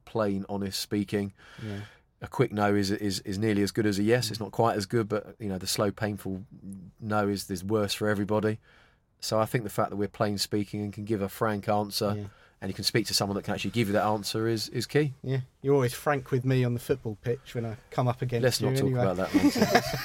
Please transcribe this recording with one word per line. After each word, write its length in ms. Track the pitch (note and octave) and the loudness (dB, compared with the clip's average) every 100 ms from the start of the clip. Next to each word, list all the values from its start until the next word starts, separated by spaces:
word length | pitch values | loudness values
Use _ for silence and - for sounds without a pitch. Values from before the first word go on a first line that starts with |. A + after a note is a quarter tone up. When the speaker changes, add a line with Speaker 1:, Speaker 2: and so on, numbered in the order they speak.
Speaker 1:
plain, 400 | - A#2 G#2 G2 G2 | -8 -2 0 0 -4
honest 280 | G2+ G2 - | -4 -4 -6
speaking. 520 | - G#2 G2+ G#2 G2+ - - - | -2 -2 0 -2 -2 -8 -20 -14
Speaker 2:
Yeah. 160 | A2 G2+ G#2+ - _ - | -10 -10 -12 -18 _ -16
Speaker 1:
A 60 | - | -10
quick 260 | - C3 | 0 0
no 220 | G#2 G#2 | 4 4
is, 160 | G#2 F#2+ | 4 2
is, 300 | G#2 G#2 F#2+ | 0 0 -4
is 180 | - G2 | -4 0
nearly 240 | A2 G2+ | 2 2
as 80 | G2 | 2
good 160 | - G#2+ | 2 0
as 120 | G2 | 2
a 40 | |
yes. 240 | G#2 B2 A2+ | 2 2 2
Speaker 2:
Mm. 40 | |
Speaker 1:
It's 80 | - | -6
not 100 | G2+ | -6
quite 260 | - A2+ G#2 | 2 2 2
as 80 | |
good, 240 | G2 A#2+ G#2 | 0 -2 0
but, 280 | G#2+ - - | -4 -6 -10
you 100 | G#2+ | -6
know, 80 | F#2+ | -4
the 80 | F#2 | -4
slow, 220 | - G#2 | 0 0
painful 540 | F#2+ G#2 G2+ F#2+ F#2+ - - F#2+ G2 F2 - | 0 -4 -4 -6 -8 -10 -16 -14 -14 -16 -12
no 280 | A2 G#2+ G2+ | -2 2 2
is, 200 | G2+ - | 0 -4
is 120 | F#2 | -6
worse 300 | F#2+ A2 G2+ | 0 0 0
for 140 | - G#2+ | 0 0
everybody. 500 | G2+ G2+ G#2+ G#2+ G#2+ _ - _ _ _ _ | 0 2 2 2 -2 _ -20 _ _ _ _
So 180 | - A2 | -2 0
I 60 | A2 | 2
think 180 | C3 | 0
the 60 | G#2 | -2
fact 200 | - G#2 | -2 -2
that 60 | G2 | 0
we're 120 | G2+ | -4
plain 300 | - G#2+ G2+ | 0 0 0
speaking 420 | - G#2+ G2+ G#2 | -2 -2 -2 -4
and 120 | G#2 | -6
can 120 | G2 | -6
give 180 | G#2 G#2+ | -4 -2
a 60 | G2 | -2
frank 400 | - A2+ G#2 G2 | 0 0 0 0
answer, 460 | G#2 G#2 - G#2 G#2 | 0 2 0 0 -2
Speaker 2:
Yeah. 80 | G2+ - - - | -6 -14 -20 -10
Speaker 1:
and 80 | G2 | -8
you 60 | |
can 100 | F#2 | -4
speak 220 | G2+ A#2+ G2+ | 0 0 0
to 60 | |
someone 200 | - G2+ G2+ | 0 0 -2
that 80 | |
can 100 | F#2+ | -2
actually 180 | F#2+ G2+ | -4 -2
give 160 | A2+ G2+ | 0 2
you 40 | |
that 100 | G2+ | 4
answer 420 | G2+ G#2+ G2+ A2+ A2+ | 2 0 -2 -2 0
is, 200 | A2+ - | 0 -2
is 180 | B2+ - | -6 0
key. 280 | C#3+ D3+ C3 | 2 0 -2
Speaker 2:
Yeah, 160 | B2+ C3+ B2+ _ | -4 -4 -4 _
you're 120 | C3+ | 2
always 180 | C#3 B2 | 4 4
frank 360 | - - C#3+ C3 | 0 0 0 0
with 140 | C3 | 0
me 180 | B2+ C3 | 2 2
on 80 | B2 | 2
the 60 | A#2+ | 0
football 360 | - C3+ A2+ G#2+ | -2 -2 -2 -8
pitch 320 | B2 A#2 - | -4 -6 -6
when 100 | B2 A2+ | -6 -6
I 100 | A2 - | -8 -8
come 160 | - B2 | -2 0
up 140 | A#2+ | 0
against 200 | B2+ A#2+ | -2 2
Speaker 1:
Let's 160 | B2 - | 2 2
Speaker 2:
you 80 | C3 | 0
Speaker 1:
not 60 | C3 | 2
talk 80 | C3+ | 2
Speaker 2:
anyway. 160 | B2+ | 2
Speaker 1:
about 140 | F#2+ F2+ | 2 2
that 180 | - | 2
nonsense. 520 | D4+ C#4+ A#3+ A3 A#3+ - - | 4 4 4 4 4 2 -6